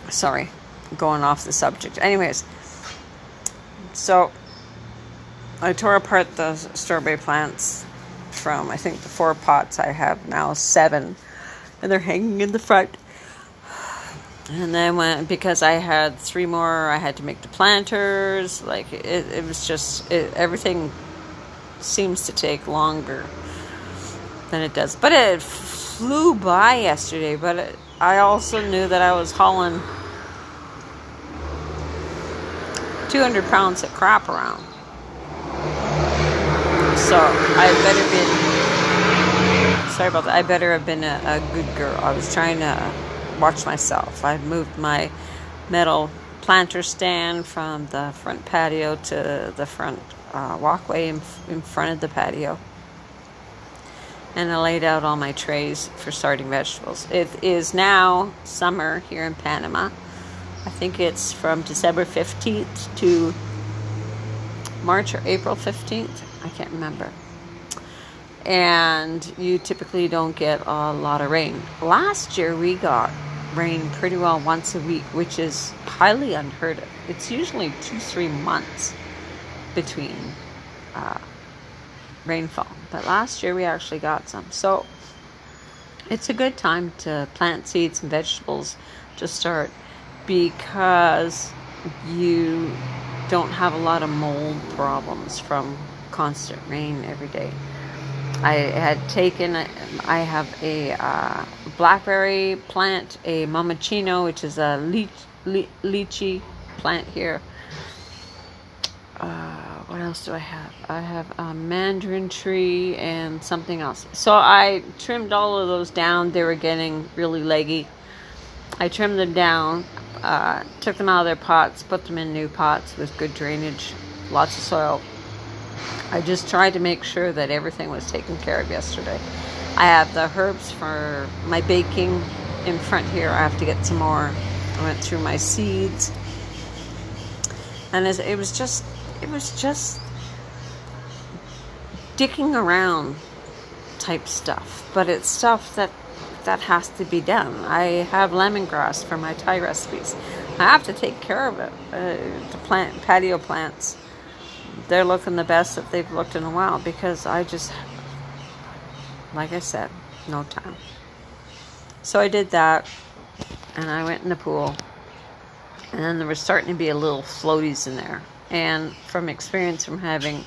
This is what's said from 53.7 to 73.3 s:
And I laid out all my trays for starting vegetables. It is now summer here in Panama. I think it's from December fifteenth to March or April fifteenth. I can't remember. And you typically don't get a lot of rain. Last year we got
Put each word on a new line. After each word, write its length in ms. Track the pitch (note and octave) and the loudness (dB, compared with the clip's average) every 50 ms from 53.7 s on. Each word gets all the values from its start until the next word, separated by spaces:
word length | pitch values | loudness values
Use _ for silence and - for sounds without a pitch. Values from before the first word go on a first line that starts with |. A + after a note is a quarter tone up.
| - - - - - - - - - - - - - | -20 -20 -20 -20 -18 -18 -18 -16 -16 -18 -16 -8 -4
And 160 | - F3 E3+ | -2 0 0
I 80 | E3+ E3 | 2 4
laid 240 | E3 E3 E3 E3 D#3+ | 4 4 4 4 4
out 200 | D#3+ D#3+ D#3 D3 | 4 4 4 4
all 120 | D3+ D3+ | 2 2
my 160 | D3 C#3+ C#3 | 2 0 -2
trays 560 | C#3 - - - D3+ D3 D3 D3 D3 D3 - - - | -4 -4 -4 -2 0 0 0 -2 -4 -6 -8 -10 -12
for 160 | - - - | -10 -10 -8
starting 360 | D3+ - - - C#3 C3 C3+ | -6 0 2 2 2 2 0
vegetables. 640 | C3+ C3+ C3+ C#3 - - - - - - - - - | -2 -2 -2 -2 -2 -6 -8 -8 -8 -8 -8 -6 0
It 340 | - F3+ E3+ - - - - | 2 2 2 0 -4 -2 2
is 300 | F#3 F3+ E3+ E3 - - | 2 2 2 2 0 2
now 580 | F#3 F#3+ G3 G3+ F#3+ F#3 F#3 F3+ F3+ G3 G3+ - - - | 4 6 8 8 8 8 8 6 4 2 -2 -6 -14 -16
summer 560 | - - - F3+ F3 F3+ F#3+ D#3 D#3 D#3 F3 F3+ - | -12 -4 0 0 2 2 2 -2 -2 -2 -4 -6 -8
here 140 | E3+ D#3+ D#3+ | -8 -6 -6
in 100 | D#3+ D#3+ | -6 -6
Panama. 560 | - - D3 D3+ D3 D#3 D#3+ D#3+ E3+ F#3+ F#3+ - - - - - - - - - - - - - - - | -6 -4 -4 -2 -2 -4 -2 0 0 0 -2 -4 -10 -16 -16 -16 -14 -14 -14 -14 -12 -12 -12 -12 -10 -10
I 60 | G3 | -10
think 300 | D#3 - F3+ F#3 F3+ F#3 | -6 -4 -4 -4 0 2
it's 340 | F3 E3 - - - - - | 0 0 2 -2 -6 -6 -6
from 300 | - - D#3+ D#3+ E3 D#3+ | -2 0 2 2 2 -2
December 420 | - D3+ - - E3+ E3 E3+ F3 | -4 -4 2 2 4 4 4 0
fifteenth 920 | F3 - E3 E3+ - - - - A3+ G#3+ G#3 - - - - - - - | 0 0 -2 -2 -2 -4 -4 -2 -2 -2 -2 -4 -6 -8 -10 -10 -10 -4
to 360 | - - F3 F3 E3 E3 E3 E3+ - - - - - - - - - - - - - - - - - - - - - - - - - - - - - - | 2 4 6 6 6 4 2 -2 -4 -8 -8 -8 -8 -8 -8 -6 -6 -6 -6 -6 -6 -6 -8 -8 -8 -8 -6 -6 -8 -8 -8 -10 -8 -8 -8 -8 -4 2
March 320 | F3 F3+ G3 G#3 - - | 4 4 4 2 0 -4
or 80 | - - | -4 0
April 300 | - F#3 F#3+ - G#3+ G#3+ | 0 0 0 0 -2 -4
fifteenth. 680 | - - G3+ G3+ - - - A3 A3+ A3+ - - - - - - - - | -2 -2 -4 -4 -4 -8 -6 -6 -6 -6 -6 -10 -12 -14 -16 -16 -12 -12
I 40 | E3 | -12
can't 200 | - - - - | -8 -8 -10 -8
remember. 420 | - D#3+ D#3+ D3+ D3+ - - - - - - - - - - - - - - - - - - - - - - - - - - - - - - | -6 -6 -6 -6 -6 -6 -8 -8 -10 -14 -18 -16 -18 -16 -16 -16 -16 -16 -12 -12 -12 -12 -12 -16 -18 -18 -18 -18 -18 -18 -20 -20 -20 -10 -4
And 840 | - F#3 F3+ F3 F3 E3+ E3+ E3 E3 D#3+ D#3 D#3 D#3+ D#3+ E3 D#3 E3+ - | 0 2 4 6 6 6 6 6 6 4 2 0 -4 -6 -6 -6 -8 -8
you 200 | - F3+ F3+ F3+ | -4 0 0 0
typically 500 | F3+ - - F#3 - F#3 - - F3+ F3 | 0 0 -4 -6 -6 -6 -4 0 0 0
don't 260 | E3 E3 E3 D#3+ D#3+ D#3 | 2 2 0 0 0 -2
get 320 | - D#3 D3+ D3+ - - | 0 0 0 2 0 0
a 280 | - D3+ D3+ D3+ D3+ D3 | -2 -2 0 0 0 -2
lot 260 | D3 D3 D3 D3 D3 | -2 0 0 2 2
of 100 | C#3+ C#3 | 2 2
rain. 320 | D#3 D#3+ D#3 - - - - - - - | 2 2 2 0 -4 -6 -10 -10 -10 -4
Last 560 | D#3+ E3 F3+ B3+ F4+ G#4 G4+ - - - - | 4 6 6 6 6 2 0 -2 -6 -4 -2
year 180 | G3 E3+ E3 E3 | 0 0 0 2
we 200 | E3 E3+ F3 F#3 | 2 2 0 0
got 360 | F#3 - E3 C3 A#2 A2 - - - - - | 2 2 2 4 4 4 2 -2 -6 -10 -8